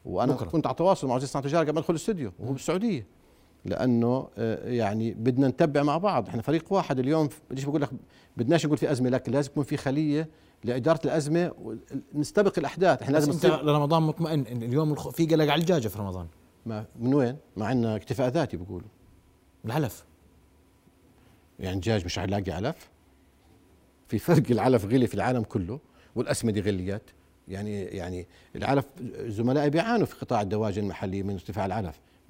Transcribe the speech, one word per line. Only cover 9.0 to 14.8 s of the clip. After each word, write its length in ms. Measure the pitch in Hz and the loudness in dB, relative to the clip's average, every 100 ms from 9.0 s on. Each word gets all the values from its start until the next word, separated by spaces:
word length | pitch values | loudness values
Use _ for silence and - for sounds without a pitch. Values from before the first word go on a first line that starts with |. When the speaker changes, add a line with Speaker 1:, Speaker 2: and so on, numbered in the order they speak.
| 127 | 2
Speaker 1:
لكن 220 | 123 - | 0 0
لازم 200 | 127 143 | -2 0
يكون 120 | - | -4
في 140 | 139 147 | -2 -2
خلية 520 | 139 139 156 147 160 - - _ | -2 0 0 0 -2 -10 -20 _
لإدارة 360 | 110 123 123 165 139 | -4 0 2 2 2
الأزمة 460 | 160 143 165 175 - 117 113 - 135 - | 0 2 0 0 -4 -12 -12 -10 -12 -8
ونستبق 460 | 147 147 - 196 - | -4 0 2 2 2
الأحداث. 420 | 135 - 180 143 | -4 2 4 4
إحنا 160 | - 147 | 4 2
Speaker 2:
بس 100 | 147 | 4
Speaker 1:
لازم 40 | |
Speaker 2:
أنت 140 | 147 165 | 4 4
Speaker 1:
نصير 200 | 156 151 | 4 4
Speaker 2:
لرمضان 380 | 147 143 160 | 2 4 4
مطمئن 420 | 156 151 165 156 127 | 2 0 0 0 -2
إن 180 | 123 | -4
اليوم 300 | 117 131 | -2 0